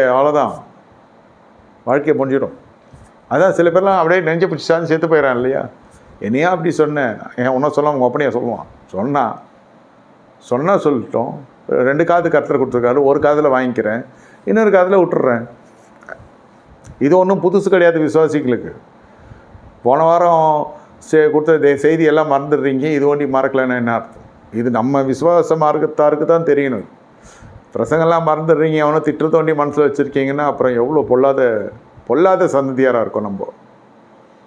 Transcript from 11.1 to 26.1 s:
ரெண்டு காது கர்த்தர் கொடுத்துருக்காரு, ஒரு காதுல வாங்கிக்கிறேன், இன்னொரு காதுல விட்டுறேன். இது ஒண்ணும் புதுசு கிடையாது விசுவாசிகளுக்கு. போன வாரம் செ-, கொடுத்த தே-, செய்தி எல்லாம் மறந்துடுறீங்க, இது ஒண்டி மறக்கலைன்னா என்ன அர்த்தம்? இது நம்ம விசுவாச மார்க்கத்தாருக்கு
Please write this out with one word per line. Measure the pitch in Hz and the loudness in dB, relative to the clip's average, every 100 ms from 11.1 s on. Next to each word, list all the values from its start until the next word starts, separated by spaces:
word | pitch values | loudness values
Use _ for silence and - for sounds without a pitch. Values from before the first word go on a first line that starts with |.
| - 120 - 135 _ - - 127 | -4 -6 -8 -16 _ -4 0 0
ரெண்டு | 143 170 | 0 2
காது | 175 165 156 | 0 2 0
கர்த்தர் | - 143 | 0 -2
கொடுத்துருக்காரு, | 127 123 120 127 139 | -2 0 0 2 2
ஒரு | 143 147 | 2 2
காதுல | 147 151 131 | 2 2 0
வாங்கிக்கிறேன், | 127 120 107 110 131 - - - - | -2 -2 -4 -4 -8 -18 -20 -12 -4
இன்னொரு | 208 220 190 | 0 2 2
காதுல | 180 196 | 4 2
விட்டுறேன். | 170 - 131 117 117 - - - - - - - - - - - - - - - 135 | 2 0 0 -2 -4 -16 -20 -20 -20 -20 -20 -20 -20 -20 -20 -20 -20 -20 -20 -4 2
இது | 180 | 2
ஒண்ணும் | 185 196 | 2 0
புதுசு | 175 196 196 | 0 0 2
கிடையாது | 185 175 165 156 | 2 4 2 0
விசுவாசிகளுக்கு. | 151 160 151 127 117 85 - - - - - - - - - - - 123 | 2 2 0 -2 -4 -6 -16 -20 -20 -20 -20 -20 -20 -20 -20 -20 -6 0
போன | 139 | 2
வாரம் | 160 170 175 165 156 151 147 - - - - | 2 2 2 2 0 -2 -4 -12 -20 -20 -2
செ-, | 156 151 | 2 2
கொடுத்த | 151 156 156 139 | 2 2 2 2
தே-, | 139 | 2
செய்தி | 147 165 160 | 2 2 2
எல்லாம் | 151 151 | 2 2
மறந்துடுறீங்க, | 139 147 147 135 135 147 151 | 0 0 -2 0 -2 -2 0
இது | 143 | 0
ஒண்டி | 147 143 131 | 0 -2 -2
மறக்கலைன்னா | 135 135 131 123 | 0 0 -2 -2
என்ன | 120 117 | -2 -4
அர்த்தம்? | - - - - - 110 | -6 -16 -20 -20 -12 -6
இது | 120 117 | -4 -2
நம்ம | 120 139 135 | -2 -2 -2
விசுவாச | 120 151 175 156 160 | -2 0 2 2 0
மார்க்கத்தாருக்கு | 156 151 151 156 147 | 0 0 -2 0 0